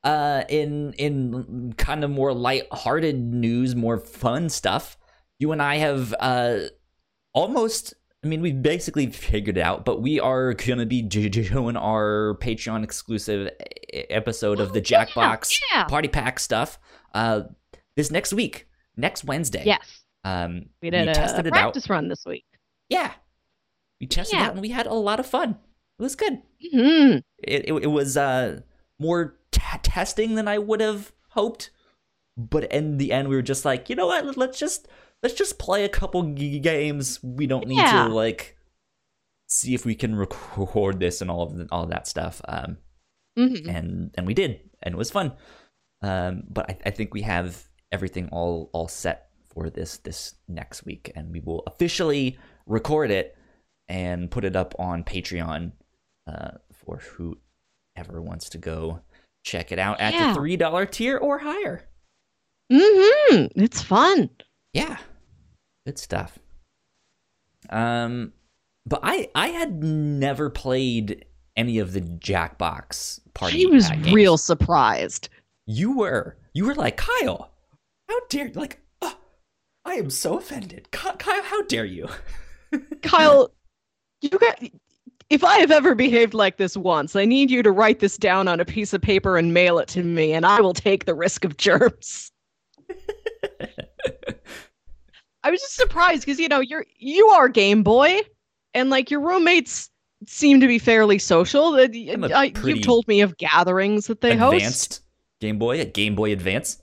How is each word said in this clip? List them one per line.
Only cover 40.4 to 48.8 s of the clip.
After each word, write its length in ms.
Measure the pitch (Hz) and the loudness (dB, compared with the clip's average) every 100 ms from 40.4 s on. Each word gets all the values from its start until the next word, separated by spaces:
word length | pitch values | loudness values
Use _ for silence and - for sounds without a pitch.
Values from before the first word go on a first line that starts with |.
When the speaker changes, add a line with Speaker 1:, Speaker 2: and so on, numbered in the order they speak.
| - - 95 110 98 95 | -14 -8 -4 0 -2 0
Speaker 1:
this 220 | 90 87 | -4 -4
and 100 | 90 | -8
all 120 | 87 | -6
of 120 | 85 80 | -6 -8
the, 120 | 82 | -8
all 140 | 85 85 | -6 -6
that 220 | 82 - | -8 -8
stuff." 320 | 80 82 - - | -8 -8 -10 -12
Um, 320 | 82 - - _ _ _ _ _ - | -10 -10 -14 _ _ _ _ _ -2
Speaker 2:
Mm-hmm. 300 | 254 240 160 | -2 -2 -6
Speaker 1:
and, 420 | 87 85 90 85 - | -8 -6 -8 -10 -8
and 100 | 90 | -4
we 60 | |
did, 260 | - 180 98 - _ | -2 -2 -6 -16 _
and 120 | 90 85 | -10 -8
it 20 | |
was 140 | 117 | -6
fun. 200 | 202 165 - _ _ _ _ _ _ | -4 -6 -8 _ _ _ _ _ _
Um, 420 | 101 92 90 90 - | -6 -4 -6 -8 -10
but 200 | - - | -10 -10
I, 80 | 92 - | -8 -10
I 20 | |
think 220 | 104 104 | -8 -10
we 80 | 107 | -8
have 420 | 104 87 90 87 _ _ _ | -6 -4 -6 -12 _ _ _
everything 340 | 98 95 95 90 | -8 -8 -8 -10
all, 360 | 85 85 85 80 | -6 -4 -6 -8
all 160 | 85 | -8